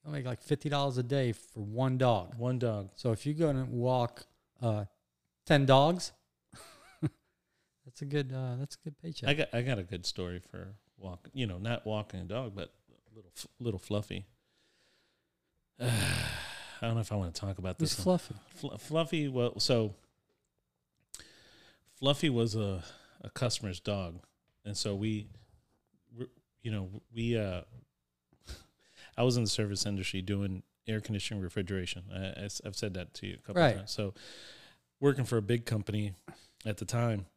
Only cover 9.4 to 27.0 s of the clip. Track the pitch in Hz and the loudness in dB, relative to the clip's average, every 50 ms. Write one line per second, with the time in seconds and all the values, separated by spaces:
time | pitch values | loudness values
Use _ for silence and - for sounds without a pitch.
9.4 | 151 - - 120 123 131 127 101 90 90 98 90 92 - - - 90 87 90 90 | 2 2 2 0 2 2 0 -2 -2 -4 -6 -4 -4 -4 -4 -4 -4 -4 -6 -8
10.4 | - - - 90 90 95 98 - _ _ _ - 98 92 90 87 _ - - 135 | -10 -12 -14 -12 -12 -12 -14 -18 _ _ _ -12 -10 -10 -10 -10 _ -12 -4 -4
11.4 | 123 104 90 90 101 117 120 - - 107 110 107 104 - - 92 87 85 101 123 | -2 -2 -2 -4 -4 -4 -4 -4 -2 -4 -4 -4 -4 -6 -8 -10 -8 -6 -6 -6
12.4 | 131 113 98 101 85 - _ _ _ _ - _ _ _ 110 110 95 87 _ - | -6 -6 -8 -8 -10 -10 _ _ _ _ -20 _ _ _ -20 -20 -20 -20 _ -16
13.4 | - - _ _ 123 117 101 92 - - 104 104 104 - 92 92 98 _ _ _ | -16 -16 _ _ -2 -2 -2 -2 -2 0 0 0 0 -2 -6 -8 -8 _ _ _
14.4 | _ _ _ _ _ _ _ _ _ _ _ _ _ _ _ _ _ _ _ _ | _ _ _ _ _ _ _ _ _ _ _ _ _ _ _ _ _ _ _ _
15.4 | _ _ _ _ _ _ _ - - - 117 107 98 92 90 85 80 76 - - | _ _ _ _ _ _ _ -2 0 2 2 2 2 2 0 0 -2 -4 -4 -6
16.4 | - - - - - - - - - 117 117 117 107 - 107 101 92 85 80 - | -8 -10 -12 -14 -14 -16 -8 -4 -2 0 0 0 0 0 0 -2 -2 -2 -4 -6
17.4 | - 98 95 - 90 92 92 - 160 147 - - - 185 180 175 - - - - | -6 -6 -6 -4 -4 -6 0 0 0 0 0 2 4 4 4 4 2 -4 -14 -14
18.4 | - - - - - 139 - - - - 147 160 165 160 185 160 147 139 131 123 | -16 -20 -14 -10 -8 -8 -8 -8 -8 -2 0 0 0 0 0 0 0 0 2 2
19.4 | 120 120 - 110 - - 131 117 110 104 101 - _ _ _ _ _ _ _ _ | 2 2 2 0 4 4 6 4 4 2 -2 -8 _ _ _ _ _ _ _ _
20.4 | _ _ _ _ _ _ _ _ _ _ _ _ _ _ - - - - - - | _ _ _ _ _ _ _ _ _ _ _ _ _ _ -18 -18 -18 -20 -20 -20
21.4 | - - - - - - _ _ _ _ _ - 131 135 143 - - 156 123 117 | -20 -20 -20 -20 -20 -20 _ _ _ _ _ 0 2 2 2 4 2 2 4 4
22.4 | 117 117 104 113 104 101 95 87 82 - - - - - - _ - - _ - | 2 2 2 0 0 0 -2 -4 -8 -10 -18 -20 -20 -20 -20 _ -16 -12 _ -2
23.4 | 127 117 - - - 101 90 - _ - 104 98 92 85 82 87 - _ _ _ | 0 0 0 -2 -4 -6 -6 -6 _ -4 -4 -2 -4 -6 -8 -12 -18 _ _ _
24.4 | _ _ _ _ _ 104 104 104 - 107 101 98 104 110 110 107 104 - - - | _ _ _ _ _ -8 -6 -4 -2 -2 -2 0 0 -2 -2 -2 -6 -10 -18 -20
25.4 | - _ - _ _ _ _ _ _ _ _ _ _ _ 120 117 131 - _ _ | -20 _ -20 _ _ _ _ _ _ _ _ _ _ _ -14 -14 -14 -14 _ _
26.4 | _ _ _ _ _ 117 107 104 95 92 98 110 | _ _ _ _ _ -4 -4 -4 -4 -6 -10 -14